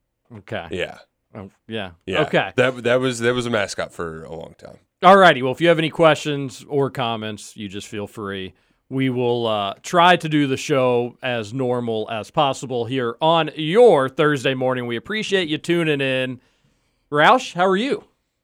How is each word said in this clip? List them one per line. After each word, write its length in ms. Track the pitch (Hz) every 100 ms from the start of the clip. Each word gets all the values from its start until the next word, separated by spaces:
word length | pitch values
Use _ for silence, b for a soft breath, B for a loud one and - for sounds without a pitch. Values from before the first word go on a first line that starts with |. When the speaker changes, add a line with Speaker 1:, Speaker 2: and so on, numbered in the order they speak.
| _ _ _ 113
Speaker 1:
Okay. 300 | - 104 82
Speaker 2:
Yeah. 280 | 90 76 64 - _ _ 110
Speaker 1:
Oh, 160 | 98 _ -
yeah. 240 | 110 95 85 -
Speaker 2:
Yeah. 160 | 95
Speaker 1:
Okay. 300 | 147 175 104 110
Speaker 2:
That, 280 | 127 123
that 160 | 117 127
was, 200 | 131 117
that 140 | 117 123
was 100 | 120
a 40 |
mascot 420 | 113 95 - 80
for 300 | - 85 80
a 120 | 78 80
long 200 | 73 -
time. 200 | - - _ _
Speaker 1:
All 160 | 185 196
righty. 240 | 180 139
Well, 100 | 131
if 80 | 127
you 60 | 165
have 80 | 160
any 100 | 160
questions 760 | - 160 147 151 143 139 - -
or 220 | 143 135
comments, 680 | 139 117 113 110 104 - -
you 120 | 104
just 180 | 101 -
feel 180 | 107 101
free. 460 | - 101 98 95 - _ _ -
We 200 | 135 135
will, 380 | 123 123 120 117
uh, 280 | 107 98 101
try 340 | - 175 175 175
to 100 | 160
do 160 | 151 143
the 100 | 131
show 600 | - 139 127 123 120 -
as 320 | 131 120 104
normal 560 | 127 123 123 120 110 107
as 200 | 110 104
possible 540 | - 143 131 123 123 117
here 300 | 131 120 117
on 300 | 160 165 156 143
your 540 | 156 196 240 156 131
Thursday 440 | 131 151 143 131 131
morning. 320 | 127 127 120
We 80 | 117
appreciate 520 | - 214 208 190 165
you 100 | 151
tuning 440 | - 170 160 147
in. 400 | 135 131 127 123 _ _ _ _ _ _ -
Roush, 420 | 147 160 254 -
how 120 | 170 190
are 100 | 190
you? 260 | 262 - - _ _ _